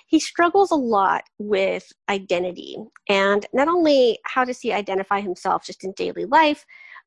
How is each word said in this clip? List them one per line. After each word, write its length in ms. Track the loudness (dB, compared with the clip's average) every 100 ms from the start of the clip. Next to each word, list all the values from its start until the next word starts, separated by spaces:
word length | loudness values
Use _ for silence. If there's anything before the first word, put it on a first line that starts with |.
| _
he 140 | 0
struggles 500 | 0 0 2 4 2
a 60 | 2
lot 480 | 0 2 2 0 -6 -12
with 540 | -4 0 0 -4 -8 _ -6
identity. 680 | -6 -2 -2 -2 -8 -14 -14 -16 _ -2
And 340 | 2 2 0 0
not 160 | 0 2
only 520 | 2 4 4 4 0
how 200 | -4 -2
does 160 | -2 -4
he 120 | -4
identify 480 | -4 -4 -4 -2 -4
himself 460 | -4 -6 -2 -4 -4
just 180 | -14
in 80 | -12
daily 320 | -8 -8 -6
life, 400 | 0 2 2 0 -10 -20 -20 -20